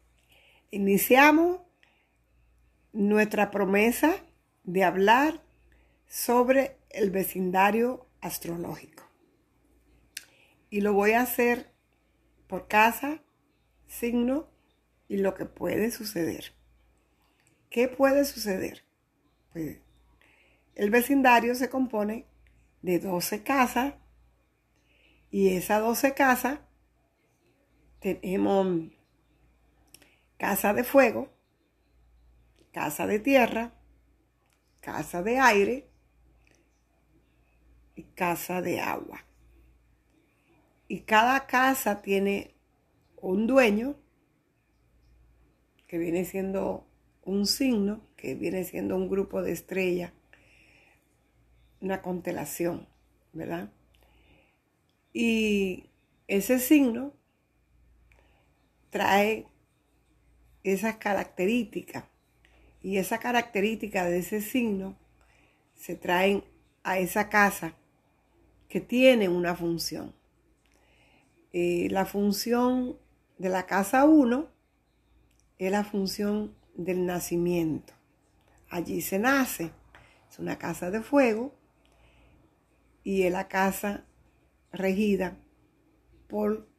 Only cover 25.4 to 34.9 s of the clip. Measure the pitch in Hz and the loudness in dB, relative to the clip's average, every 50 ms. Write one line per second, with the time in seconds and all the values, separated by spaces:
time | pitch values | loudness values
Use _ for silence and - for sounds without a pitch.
25.4 | 196 190 185 180 165 - 208 214 220 233 233 - - 269 269 - 277 262 247 247 | 4 4 4 2 -2 0 0 0 2 0 0 2 0 0 2 4 4 4 4 2
26.4 | - 247 285 - - _ _ _ _ _ _ _ _ _ _ _ _ _ _ _ | 0 -4 -4 -6 -12 _ _ _ _ _ _ _ _ _ _ _ _ _ _ _
27.4 | _ _ _ _ _ _ _ _ _ _ _ _ - 190 180 - - 190 185 202 | _ _ _ _ _ _ _ _ _ _ _ _ -6 -6 -6 -4 -6 -6 -2 0
28.4 | 202 202 196 196 190 190 180 165 160 - _ _ _ _ _ _ _ _ _ _ | 0 2 2 2 2 0 0 -2 -4 -8 _ _ _ _ _ _ _ _ _ _
29.4 | _ _ _ _ _ _ _ _ _ _ _ - - _ _ _ _ _ _ - | _ _ _ _ _ _ _ _ _ _ _ -20 -20 _ _ _ _ _ _ -6
30.4 | - 208 202 - - 202 208 226 247 - - 277 262 226 208 220 262 - _ _ | -4 -4 -2 0 0 0 0 0 -2 2 4 4 4 4 2 -2 -8 -10 _ _
31.4 | _ _ _ _ _ _ _ _ _ _ _ _ _ _ _ _ _ _ _ _ | _ _ _ _ _ _ _ _ _ _ _ _ _ _ _ _ _ _ _ _
32.4 | _ _ _ _ _ _ - 165 156 151 - - 185 190 202 214 208 277 277 262 | _ _ _ _ _ _ -10 -8 -6 -6 -6 -4 -4 -2 -2 -2 0 4 4 4
33.4 | 233 - - 226 226 233 - _ _ _ _ _ _ _ _ _ _ _ _ _ | 4 4 0 -4 -8 -8 -12 _ _ _ _ _ _ _ _ _ _ _ _ _
34.4 | _ _ _ _ _ _ _ _ - - | _ _ _ _ _ _ _ _ -16 -12